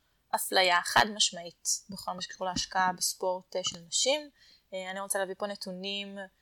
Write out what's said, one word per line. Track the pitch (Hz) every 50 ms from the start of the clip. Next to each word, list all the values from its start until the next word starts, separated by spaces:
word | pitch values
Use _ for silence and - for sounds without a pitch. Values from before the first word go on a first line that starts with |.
| _ _ _ _ _ _ -
אפליה | 220 - - 202 190 185 180 175 175 180
חד | - - - - 208 208
משמעית | 208 202 - 190 175 170 202 - _ - - - - - -
בכל | 190 - - 190
מה | 180 180
שקשור | 180 - - - 185
להשקעה | 185 180 180 - - - 185 185 185 180
בספורט, | 180 - - - - - 185 180 185 185 - -
אה, | 185 185
של | - - 175 170
נשים. | 170 - - - 247 277 302 302 294 _ _ - - - _ _ - -
אה, | 185 185 185
אני | 190 196
רוצה | 196 196 - 196
להביא | 196 180 190
פה | - 208
נתונים | 208 202 - - 190 185 180 185 196 202 202 202 196 196 202 196 190 _ _